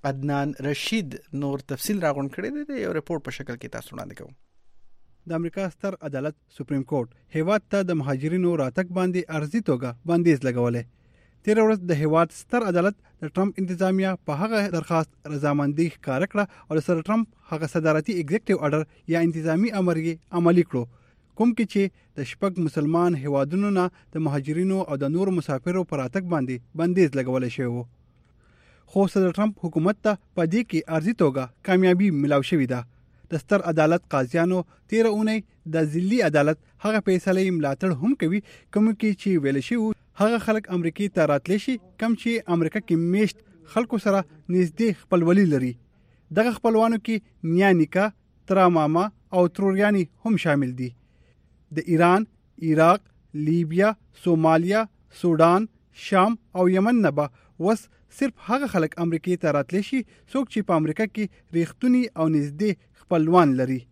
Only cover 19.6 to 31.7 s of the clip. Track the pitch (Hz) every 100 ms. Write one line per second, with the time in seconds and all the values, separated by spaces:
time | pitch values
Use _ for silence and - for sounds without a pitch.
19.6 | 226 208 180 160 165 165 _ 175 170 180
20.6 | 170 127 120 _ _ _ _ - 233 226
21.6 | 214 202 196 _ _ - 135 - 196 180
22.6 | 160 160 151 165 175 151 139 139 139 180
23.6 | 202 190 180 _ _ 160 156 143 135 156
24.6 | 190 190 185 139 139 165 196 180 - 135
25.6 | - 180 175 147 127 196 180 165 127 127
26.6 | - 151 170 180 170 135 127 127 123 -
27.6 | 123 120 120 _ _ _ _ _ _ _
28.6 | _ _ _ 196 196 202 185 170 214 202
29.6 | 175 156 170 214 214 202 _ - 165 202
30.6 | 240 160 - 160 165 240 156 135 127 _
31.6 | -